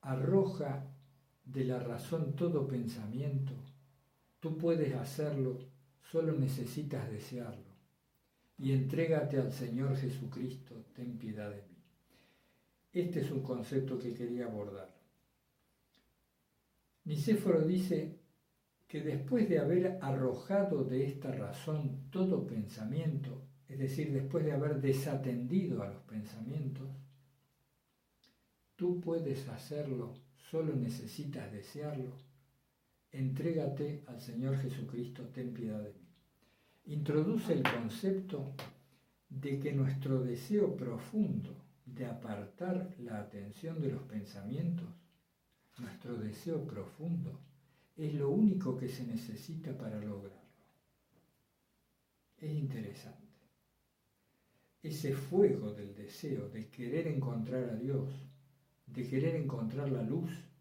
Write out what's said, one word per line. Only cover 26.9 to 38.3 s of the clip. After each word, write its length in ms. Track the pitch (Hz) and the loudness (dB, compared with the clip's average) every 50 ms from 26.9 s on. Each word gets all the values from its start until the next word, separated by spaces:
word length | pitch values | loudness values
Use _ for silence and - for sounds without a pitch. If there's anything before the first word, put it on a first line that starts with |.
| - - - - - - _ _ _ _ _ _ _ _ _ _ _ _ _ _ _ _ _ _ _ _ _ _ _ _ _ _ _ _ _ _ _ | -10 -10 -14 -18 -20 -20 _ _ _ _ _ _ _ _ _ _ _ _ _ _ _ _ _ _ _ _ _ _ _ _ _ _ _ _ _ _ _
tú 260 | - 180 175 180 175 | -2 2 2 2 2
puedes 460 | - 160 165 165 160 139 135 - - - | 0 0 0 0 2 0 -2 -2 -4 -6
hacerlo, 640 | 110 - - - 147 147 147 139 131 120 113 113 - - - - _ _ - - | -8 -10 -8 -6 -4 -4 -2 -2 -2 -2 -4 -6 -8 -14 -18 -20 _ _ -16 -4
solo 240 | - 160 160 151 139 | -2 0 2 2 2
necesitas 800 | 131 117 110 113 - - 113 - - 147 139 139 117 - 101 | 2 0 0 -2 -6 -8 -10 -8 -6 -6 -6 -6 -6 -8 -8
desearlo. 640 | 104 101 - - - 147 147 151 151 135 131 - - - - - _ _ _ _ _ _ _ _ _ _ _ _ _ _ _ _ | -8 -10 -12 -10 -10 -8 -6 -6 -4 -4 -6 -6 -8 -12 -18 -20 _ _ _ _ _ _ _ _ _ _ _ _ _ _ _ _
Entrégate 920 | - 135 135 127 - - - 170 165 160 139 135 135 - 147 147 147 - - - | -6 -2 -2 -2 0 0 0 2 2 2 0 0 0 -2 -2 -4 -4 -6 -10 -12
al 140 | 120 110 | -14 -12
Señor 360 | - - 113 113 131 135 135 135 | -12 -8 -6 -2 0 0 0 0
Jesucristo, 720 | 135 127 - - - - - 123 120 117 - - 127 - - | 0 -2 -4 -6 -6 -6 -4 -6 -6 -6 -8 -10 -12 -12 -8
ten 200 | 131 123 117 107 | -6 -6 -6 -6
piedad 280 | 113 117 110 107 107 | -4 -4 -4 -4 -4
de 100 | 104 104 | -6 -8
mí. 160 | 98 - - - - _ _ _ _ _ _ _ _ _ _ _ _ _ _ | -10 -14 -20 -20 -20 _ _ _ _ _ _ _ _ _ _ _ _ _ _
Introduce 680 | - 147 151 147 - 147 151 156 180 247 233 - - | -6 -4 -2 0 4 4 4 6 6 4 2 4 4
el 120 | 165 - - | 4 4 4
concepto 880 | - - 117 117 113 - - - 190 190 190 185 - | 4 2 2 -2 -4 -4 0 2 2 2 2 0 -4